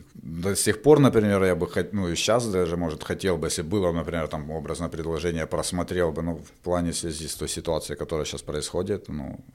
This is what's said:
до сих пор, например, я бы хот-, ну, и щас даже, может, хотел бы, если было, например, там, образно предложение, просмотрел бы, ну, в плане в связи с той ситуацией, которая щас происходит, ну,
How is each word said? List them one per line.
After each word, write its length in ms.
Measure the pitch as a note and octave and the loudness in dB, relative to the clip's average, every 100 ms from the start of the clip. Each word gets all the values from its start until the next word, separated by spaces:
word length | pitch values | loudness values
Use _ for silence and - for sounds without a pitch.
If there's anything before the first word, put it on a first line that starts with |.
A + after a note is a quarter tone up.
| - | -14
до 420 | - C2 E2 F#2 F#2+ | -16 -10 -6 -2 0
сих 260 | G#2+ G2+ | 0 2
пор, 180 | C#3+ D3 | 8 8
например, 440 | C3 A2+ G#2 G2 | 8 6 4 6
я 120 | F#2+ E2+ | 4 4
бы 120 | E2+ | 0
хот-, 220 | G2+ F2 | -2 -2
ну, 160 | G2+ F2 | -2 -2
и 80 | D#2+ | 0
щас 320 | - A#2 A#2 | 2 2 2
даже, 300 | F#2 F2 E2+ | 2 2 0
может, 260 | E2+ D#2 | -2 -4
хотел 340 | - F2+ F#2+ E2+ | -6 -2 0 0
бы, 100 | D#2+ | 0
если 160 | - | -2
было, 280 | D#2 G#2 F2+ | -2 0 2
например, 360 | E2+ D2+ E2 D#2 | 0 -2 -4 -4
там, 200 | D2+ D2 | -6 -6
образно 360 | D#2+ D2 D#2+ E2 | -6 -6 -4 -4
предложение, 560 | D#2+ D#2+ D#2+ F2 D#2+ D#2 | -4 -4 -2 0 -2 -2
просмотрел 680 | E2 D2+ F2+ E2+ F2+ E2+ | -2 -2 -2 -2 0 0
бы, 80 | D#2+ | 0
ну, 140 | E2+ D#2+ | -4 -4
в 260 | C#2 - | -10 -12
плане 280 | F2 F2 F2 | -2 0 0
в 40 | D2+ | -2
связи 300 | E2+ D2+ D#2 | -4 -6 -6
с 80 | - | -6
той 140 | D2+ | -6
ситуацией, 480 | - E2 D#2 - D2+ | -6 -2 -2 -2 -6
которая 280 | D2+ D#2 D2 | -4 -2 -4
щас 160 | C#2+ | -6
происходит, 680 | - D2 D2 E2+ F#2+ G2+ - | -6 -6 -2 -2 -2 -4 -4
ну, 300 | D2+ C2+ - - | -8 -8 -10 -16